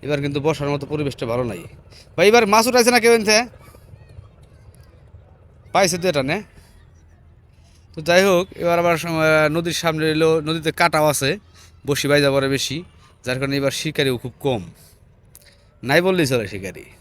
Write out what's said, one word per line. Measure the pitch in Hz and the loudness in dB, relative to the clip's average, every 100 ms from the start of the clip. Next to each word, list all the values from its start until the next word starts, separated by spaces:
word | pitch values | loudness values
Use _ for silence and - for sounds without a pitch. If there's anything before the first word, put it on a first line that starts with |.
এবার | 135 147 | -4 -4
কিন্তু | 143 143 | -4 -2
বসার | 143 147 143 | -2 -2 -4
মতো | 143 135 | -4 -6
পরিবেশটা | 147 143 - 120 | -6 -6 -6 -6
ভালো | 117 | -4
নাই। | 123 95 82 - - - - - | -4 -8 -14 -20 -20 -20 -14 2
ভাই, | 190 | 6
এবার | 233 214 | 6 6
মাছ | 214 226 | 4 4
উঠাইছে | 247 240 | 2 4
না | 247 | 4
কেউ | 226 | 4
এনতে? | 233 208 214 240 - - - - - - - - - - - - - - - - - - - - - - | 4 4 0 0 -10 -20 -20 -20 -20 -20 -20 -20 -20 -20 -20 -20 -20 -20 -20 -20 -20 -20 -20 -20 -20 -4
পাইছে | 170 190 180 | 0 0 0
তো | 180 | -2
এটা | 147 | -2
নে। | 131 180 202 - - - _ _ _ _ - - _ _ - - _ | -2 -4 -8 -20 -20 -20 _ _ _ _ -20 -20 _ _ -20 -20 _
তো | - | -12
যাই | 156 175 196 | 2 4 4
হোক, | 175 185 - | 2 0 -6
এবার | 170 170 | -2 0
আবার | 175 165 | 2 0
সম-, | 170 160 156 156 151 | -2 0 2 4 2
নদীর | 156 170 | 0 -4
সামনে | 156 170 160 160 | -2 -2 -2 -2
এলো, | 156 160 160 | 0 2 0
নদীতে | 151 165 156 | -2 -4 -4
কাটাও | - 170 156 151 | 0 0 2 0
আছে, | 143 139 196 - - - - - | 0 -2 -4 -10 -20 -20 -16 -6
বসি | 139 143 | -4 2
বাইজা | 147 143 | 2 4
পড়ে | 139 135 | 2 0
বেশি, | 135 - 139 180 - - _ | -2 -4 -8 -12 -20 -20 _
যার | 120 127 | -8 -6
কারণে | 139 139 | -4 -2
এবার | 139 | -2
শিকারিও | - 156 147 135 123 | -2 -6 -2 -2 -2
খুব | 127 - | -8 -6
কম, | 143 120 85 - - _ _ _ _ - - _ _ _ | -4 -4 -6 -18 -20 _ _ _ _ -20 -20 _ _ _
নাই | 117 151 | -2 0
বললেই | 180 185 139 | 2 0 0
চলে | 127 101 | -2 -4
শিকারি। | 101 95 87 - - | -10 -12 -14 -20 -20